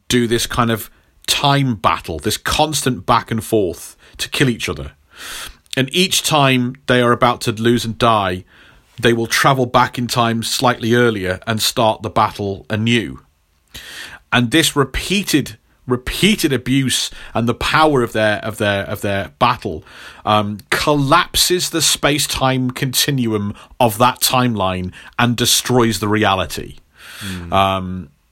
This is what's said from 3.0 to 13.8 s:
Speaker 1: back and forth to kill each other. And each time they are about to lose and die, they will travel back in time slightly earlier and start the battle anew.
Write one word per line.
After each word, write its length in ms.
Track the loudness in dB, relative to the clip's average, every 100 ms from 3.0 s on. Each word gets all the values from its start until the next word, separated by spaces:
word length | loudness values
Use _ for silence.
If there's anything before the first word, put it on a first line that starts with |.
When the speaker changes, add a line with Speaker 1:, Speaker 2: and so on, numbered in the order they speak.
| 0
Speaker 1:
back 260 | 0 0
and 100 | -6
forth 540 | -2 0 0 -4 -14 -20 -18 -12
to 100 | -6
kill 200 | 0 0
each 200 | 0 -4
other. 240 | -8 -10 -16 _ -18 -14 -14 -14 -18 _ -2
And 160 | -2
each 300 | 0 0 0
time 540 | 2 4 4 2 0 -4 0
they 140 | 2
are 80 | 4
about 300 | 4 2 0
to 100 | -2
lose 320 | 0 2 2
and 140 | 0 0
die, 460 | 2 2 0 -4 -8 -20 -20 _ _ 0
they 120 | 2
will 140 | 2 0
travel 400 | 2 2 2 2
back 320 | 2 2 -2
in 80 | -4
time 380 | 0 0 -2
slightly 500 | -4 0 0 0 2
earlier 460 | 4 4 0 -4 -4
and 160 | -4 -2
start 420 | -2 0 0 0
the 80 | -2
battle 560 | 0 0 0 -6 -6 -4
anew. 540 | -2 0 0 -2 -8 _ _ _ _ _ -20